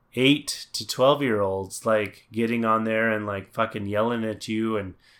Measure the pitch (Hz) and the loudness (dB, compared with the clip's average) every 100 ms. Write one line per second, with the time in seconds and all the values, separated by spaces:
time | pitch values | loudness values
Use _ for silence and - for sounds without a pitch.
0 | _ - 131 147 - - - - 107 - | _ 2 4 4 0 -10 -8 -10 -6 2
1 | 131 143 139 104 98 95 95 - 117 110 | 4 4 2 2 0 -2 -6 -6 0 0
2 | 101 - - 110 113 117 113 110 110 110 | 0 -8 -10 -2 0 0 2 2 2 0
3 | 113 107 104 101 98 - 113 113 101 104 | 2 0 -2 -6 -6 -4 -4 -4 -4 0
4 | 113 120 110 104 - 110 110 107 95 87 | 0 0 -4 -6 -4 -2 -2 -2 -4 -12
5 | _ _ | _ _